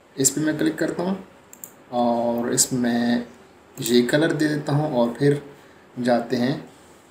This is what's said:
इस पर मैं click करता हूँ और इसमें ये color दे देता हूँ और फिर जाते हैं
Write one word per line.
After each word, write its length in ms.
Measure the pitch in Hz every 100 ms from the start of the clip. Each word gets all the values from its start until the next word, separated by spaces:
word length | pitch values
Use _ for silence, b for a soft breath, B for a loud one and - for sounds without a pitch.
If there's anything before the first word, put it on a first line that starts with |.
| _ -
इस 140 | 135
पर 100 | -
मैं 160 | 156 151
click 200 | 160 156
करता 240 | 160 -
हूँ 160 | 180 196 - - - - - - -
और 580 | 123 120 117 117 117 120
इसमें 760 | 127 - 127 120 120 120 120 - - - - - -
ये 240 | 110 120
color 280 | 120 151 165
दे 160 | 151 151
देता 240 | 147 147
हूँ 180 | 143 151
और 200 | 127 117
फिर 260 | - 143 143 - B B B B -
जाते 360 | 123 120 117 123
हैं 180 | 123 160 - - - - -